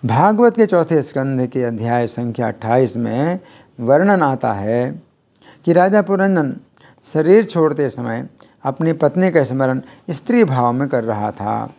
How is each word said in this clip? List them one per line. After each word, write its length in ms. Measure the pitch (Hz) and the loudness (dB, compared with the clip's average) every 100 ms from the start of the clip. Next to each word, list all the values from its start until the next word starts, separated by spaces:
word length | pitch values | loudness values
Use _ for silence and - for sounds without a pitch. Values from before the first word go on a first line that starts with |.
भागवत 520 | 123 123 180 214 240 226 | -2 2 2 4 2 4
के 100 | 220 | 2
चौथे 360 | 180 160 165 | 2 2 0
स्कंध 440 | 135 139 135 135 127 | 0 -4 -4 -2 -4
के 180 | 131 | -2
अध्याय 420 | 123 113 117 120 117 | -4 -4 -2 0 -2
संख्या 400 | - 120 113 117 | -4 -8 -4 -4
अट्ठाईस 500 | - 113 120 127 - | -4 0 2 2 -2
में 440 | 117 117 151 185 - - _ - | -4 -2 -2 -4 -10 -20 _ -10
वर्णन 420 | 117 143 196 196 | 2 2 4 2
आता 300 | 151 131 123 | 2 0 -4
है 500 | 101 101 117 123 151 _ _ _ _ _ - | -4 -2 -2 -2 -6 _ _ _ _ _ -10
कि 80 | - | 0
राजा 300 | 170 185 208 | 2 4 2
पुरंजन 540 | 190 196 196 185 143 127 _ _ - _ | 0 0 2 2 -2 -6 _ _ -20 _
शरीर 400 | - 156 156 202 | -8 -2 4 4
छोड़ते 460 | 220 175 156 147 139 | 4 0 0 0 -4
समय 380 | 120 120 113 131 _ _ _ | -4 -6 -6 -8 _ _ _
अपनी 280 | 139 135 160 | -8 -4 -2
पत्नी 380 | 160 151 147 185 | 0 0 2 2
का 140 | 160 | 2
स्मरण 360 | 127 127 131 131 - - - | 0 0 -2 -2 -6 -20 -12
स्त्री 340 | 147 - 240 | -12 -2 2
भाव 280 | 202 131 120 | 2 2 0
में 160 | 123 139 | 0 -2
कर 160 | 131 | -2
रहा 260 | 113 107 104 | -2 -4 -4
था। 440 | 104 101 110 110 | -4 -4 -4 -6